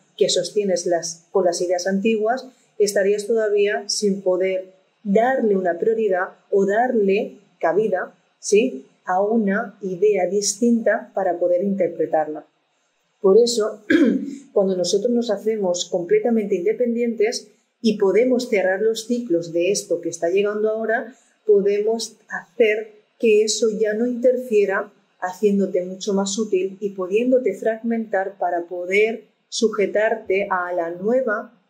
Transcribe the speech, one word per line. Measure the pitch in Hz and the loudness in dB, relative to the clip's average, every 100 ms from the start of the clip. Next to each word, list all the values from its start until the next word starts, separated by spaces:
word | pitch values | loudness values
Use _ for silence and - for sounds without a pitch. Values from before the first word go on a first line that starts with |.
| _ - | _ -2
que | 143 | 0
sostienes | 185 175 208 196 175 185 | 0 -2 -2 0 0 0
las, | 170 165 - _ | -2 -2 -10 _
con | 202 180 | 0 0
las | 170 | 0
ideas | 175 180 190 | -2 -2 0
antiguas, | 196 220 220 214 254 - - _ - | 0 0 0 0 -2 -6 -20 _ -2
estarías | 202 202 196 208 202 | 0 2 2 0 0
todavía | 226 214 208 202 220 - | 0 0 2 0 0 -4
sin | - 202 190 | -2 0 0
poder | 190 180 190 185 - _ _ _ | 0 0 0 -2 -6 _ _ _
darle | 208 202 240 262 226 190 | -2 2 2 2 2 2
una | 185 170 | 0 2
prioridad | 214 226 214 180 196 - _ | 2 2 0 0 -2 -8 _
o | 202 196 | 0 2
darle | 208 254 233 196 202 269 - _ _ | 2 2 2 2 2 -2 -10 _ _
cabida, | 170 170 214 180 220 - _ _ | 0 2 0 -2 -4 -12 _ _
¿sí?, | - 208 254 - - _ - | 0 2 2 -2 -16 _ -4
a | 185 | -2
una | 208 233 196 202 233 - | 0 0 0 -2 -4 -8
idea | 196 175 214 196 180 | -8 0 2 2 0
distinta | 202 202 - 240 233 208 220 - | 0 -2 0 2 2 2 -2 -2
para | 202 190 170 | -4 -2 0
poder | 175 175 | 0 0
interpretarla. | 202 190 170 170 156 160 151 156 - _ _ _ _ _ _ _ | 0 0 -2 -2 -2 -2 -2 -6 -14 _ _ _ _ _ _ _
Por | 190 208 | 4 6
eso, | 240 214 208 - - 311 262 - | 6 2 -4 -4 0 4 4 2
<clears throat> | - - - | -4 -12 -4
cuando | 208 190 185 | 0 0 0
nosotros | 175 202 240 | -2 0 0
nos | 240 233 | 0 -2
hacemos | 196 214 220 185 180 - | -2 -2 -2 -2 -2 -4
completamente | 185 170 214 240 226 196 185 | -6 0 2 2 0 0 0
independientes | 196 220 240 233 240 220 208 240 - _ _ _ | 0 0 -2 0 -2 0 -2 -2 -10 _ _ _
y | 226 196 | 0 2
podemos | 190 190 254 247 254 | 2 4 2 2 0
cerrar | 196 185 190 | 0 0 0
los | 220 220 - | 0 -2 -4
ciclos | 240 233 170 165 | -4 -2 -2 -2
de | 170 175 | -2 0
esto | 202 - 170 | -2 -2 -4
que | 165 | -4
está | 165 170 | -4 -2
llegando | 196 208 208 214 | 0 -2 -2 -2
ahora, | 220 226 233 226 - _ _ - | -2 -2 -4 -6 -14 _ _ 2
podemos | 202 196 208 214 226 - - - | 4 4 0 0 -2 -6 -14 -14
hacer | 185 - - 220 220 214 - _ _ | -14 -6 2 2 2 -4 -16 _ _
que | 233 214 | 2 4
eso | 220 - 226 202 | 2 0 -2 0
ya | 214 | -2
no | 214 247 | 0 -4
interfiera, | 240 247 254 247 214 190 196 220 _ _ _ | 0 2 2 0 2 2 0 -6 _ _ _
haciéndote | 180 - 208 202 190 190 180 | -10 -2 0 2 2 -2 -4
mucho | 190 214 | -6 -2
más | 196 196 233 | -2 -2 -4
útil | 214 185 190 190 | -2 -2 -2 -6
y | 202 | -8
pudiéndote | 196 180 208 247 254 196 190 | -6 -4 0 2 2 2 -2
fragmentar | 220 226 226 226 214 190 196 190 | -2 -4 -4 -4 -2 -4 -4 -4
para | 180 175 175 | -4 -4 -6
poder | 180 180 196 214 233 - _ _ | -8 -2 0 0 -2 -12 _ _
sujetarte | - 214 214 190 208 220 220 - 190 202 | -2 -2 0 -2 0 0 -2 -2 -2 -2
a | 185 175 | -4 -2
la | 180 170 | -4 -4
nueva | 175 202 254 247 214 233 _ | -4 -2 0 0 -4 -6 _